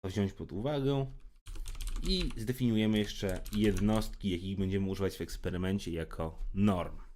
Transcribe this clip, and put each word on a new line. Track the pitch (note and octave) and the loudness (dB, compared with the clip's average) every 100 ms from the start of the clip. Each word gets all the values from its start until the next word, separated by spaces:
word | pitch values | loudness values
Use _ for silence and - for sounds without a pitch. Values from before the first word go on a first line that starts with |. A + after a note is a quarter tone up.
| F#2+ | -2
to | |
wziąć | G2 G2 | 0 0
pod | - D#2+ | 0 -8
uwagę. | E2+ B2 D3 C3+ C#3 C3+ - - - - - - - - - - | -4 -2 2 2 2 0 -6 -16 -18 -10 -8 -6 -4 -4 -2 0
I | F#3 D#3+ A2+ | 0 0 -4
zdefiniujemy | G#2+ B2 B2+ A2 G#2+ G#2+ | -4 0 2 4 4 4
jeszcze | G#2 - G2+ F2+ - | 0 -2 -2 -2 -2
jednostki, | G#2 G#2+ F#2+ G#2 G#2+ G#2+ - G2+ | 2 4 4 4 4 2 -4 -2
jakich | F2 F#2 G2 | -2 -2 0
będziemy | F#2+ G2 F#2+ | 0 2 0
używać | F#2+ F#2+ - | 0 -2 -2
w | |
eksperymencie | F2 - F#2 F2 F#2 G2 - | -6 -4 -4 -2 0 0 0
jako | E2+ D#2+ - E2 D#2+ - | -4 -4 -4 -6 -4 -4
norm. | G2 G#2 F#2 D#2 D#2 - | 4 4 4 0 -6 -12